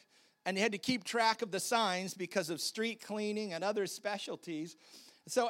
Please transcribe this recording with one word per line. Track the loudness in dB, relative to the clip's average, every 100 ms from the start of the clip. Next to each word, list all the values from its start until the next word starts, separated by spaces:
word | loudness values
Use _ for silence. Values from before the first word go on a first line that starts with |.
| _ _ _ _
and | -2 2
he |
had | 2
to | 2
keep | 0 0
track | 0 4 4 4
of | 0
the | -2
signs | 2 4 4 2 -2
because | -4 -2 0 0
of | -2
street | -4 -2 -2 -2
cleaning | -6 -4 -2 -2 -2
and | -2
other | 0 0 0
specialties. | -2 -4 -4 -6 -8 -6 -6 -6 -10 -20 -20 -20 -20 -2
So | 2 2